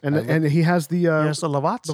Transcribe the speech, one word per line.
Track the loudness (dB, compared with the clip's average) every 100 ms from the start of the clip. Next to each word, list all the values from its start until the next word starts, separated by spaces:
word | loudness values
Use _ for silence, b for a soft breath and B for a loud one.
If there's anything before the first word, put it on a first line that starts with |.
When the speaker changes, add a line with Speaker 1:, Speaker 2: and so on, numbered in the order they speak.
Speaker 1:
And | -2
Speaker 2:
I | -2
Speaker 1:
the, | 0
Speaker 2:
look | 0
Speaker 1:
and | 2
he | 2
has | 2 2 0
the, | 0 2
uh, | 2
Speaker 3:
He | 0
has | -2
the | -4
Lavazza. | -2 -2 -4 -8